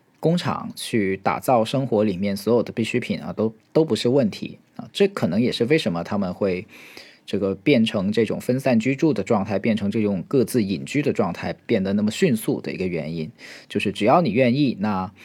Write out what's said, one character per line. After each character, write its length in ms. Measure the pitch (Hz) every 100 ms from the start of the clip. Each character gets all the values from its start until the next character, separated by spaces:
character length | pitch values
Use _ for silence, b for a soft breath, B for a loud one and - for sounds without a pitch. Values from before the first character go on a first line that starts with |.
| B -
工 160 | 160
厂 380 | 175 135 - -
去 440 | - - 117 95 95
打 200 | 101 -
造 240 | - 123
生 240 | 110 135 135
活 180 | 107
里 120 | 107 87
面 180 | 101
所 200 | 98 107
有 80 | 120
的 100 | 98
必 100 | 104
需 160 | 110 123
品 220 | - 98
啊， 140 | -
都， 180 | 90 110 - _
都 100 | 156
不 100 | 160
是 140 | 220 120
问 220 | 139 110
题 280 | - - - _ -
啊。 120 | 127
这 120 | - 202
可 180 | 202 98
能 120 | 95
也 140 | 120
是 140 | - 117
为 100 | 156
什 160 | 104
么 100 | 85
他 140 | 85 104
们 160 | 95
会 340 | 92 101 90 - B B B B B -
这 120 | 101
个 160 | 98
变 300 | 95 - 127
成 260 | 110 107 95
这 140 | 107
种 160 | 110 95
分 180 | - 127
散 220 | 135 117
居 160 | 127 135
住 160 | 160
的 100 | 104
状 220 | 95 110
态， 140 | 101 98
变 180 | 117 104
成 140 | 101
这 100 | 113
种 240 | 104 95 -
各 160 | 139
自 200 | 113 123
隐 200 | 98 95 -
居 160 | 139
的 100 | 143
状 180 | 101 101
态， 200 | - - - -
变 180 | 208
得 80 | 190
那 100 | -
么 80 | 214
迅 240 | - 180
速 280 | 113 - 196
的 100 | -
一 60 | 160
个 80 | 185
原 280 | 165 151
因。 160 | 82 78 - B B B
就 100 | 104
是 140 | 107
只 140 | - 104
要 160 | 165
你 80 | 160
愿 240 | 104 127
意， 200 | 131 139 95
那 320 | 104 95 95 -